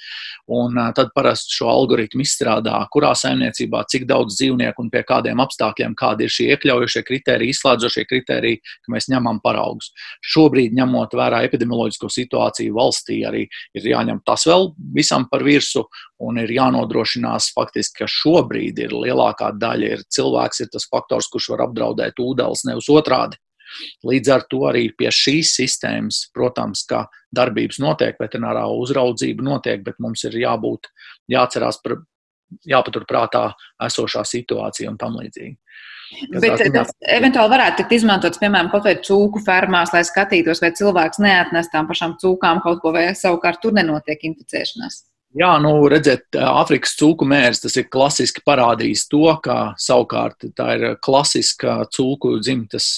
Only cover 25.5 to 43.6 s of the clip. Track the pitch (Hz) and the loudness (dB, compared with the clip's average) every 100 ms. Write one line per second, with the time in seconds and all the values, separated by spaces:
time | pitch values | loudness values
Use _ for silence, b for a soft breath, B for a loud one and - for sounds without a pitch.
25.5 | - 127 - 117 110 110 - - - 123 | 0 -2 -4 -4 -4 -4 -6 -6 -4 -2
26.5 | 123 113 95 - 117 107 b b 120 123 | -2 -6 -6 -4 -4 -4 b b 0 0
27.5 | 107 117 - 139 151 113 - 113 - 113 | 0 -4 -2 -2 0 -2 -2 -8 -6 -4
28.5 | 113 110 113 123 139 123 113 131 110 131 | -2 -2 -4 -2 0 0 0 -4 -4 -4
29.5 | 139 120 110 98 - 117 113 113 113 123 | -4 -4 -4 -6 -8 -8 -6 -6 -4 -2
30.5 | 117 113 117 - B B B - 127 123 | -2 -4 -6 -12 B B B -2 0 2
31.5 | - 117 - 117 117 - _ _ _ _ | 0 -2 -2 -6 -8 -10 _ _ _ _
32.5 | - 165 131 113 113 - 123 113 120 113 | -20 0 0 0 -6 -2 -2 0 0 -2
33.5 | - b _ 117 - 113 117 104 120 120 | -6 b _ -6 -4 -4 -4 -4 -6 -4
34.5 | 113 107 - 107 107 117 113 - - - | -6 -6 -8 -8 -8 -8 -8 -10 -14 -16
35.5 | - _ B B B B B 269 - 226 | -18 _ B B B B B -8 0 2
36.5 | 233 226 240 233 - - 240 254 262 214 | 4 2 2 0 -4 0 4 4 6 4
37.5 | 262 208 - 180 233 220 190 175 170 208 | 6 4 2 2 2 4 4 2 0 2
38.5 | 196 175 202 208 175 - 196 202 208 208 | 2 2 2 2 0 2 2 4 0 0
39.5 | 185 190 180 170 175 170 - 202 196 165 | 2 2 2 2 2 2 0 2 2 2
40.5 | 160 170 170 202 180 160 - 202 185 175 | 2 0 2 2 2 0 2 4 4 4
41.5 | 165 170 156 160 170 170 165 185 185 185 | 0 0 -2 -2 -2 -4 -2 0 2 2
42.5 | 170 170 170 165 165 175 196 190 170 175 | 2 0 0 0 0 0 0 0 2 0
43.5 | 170 | 0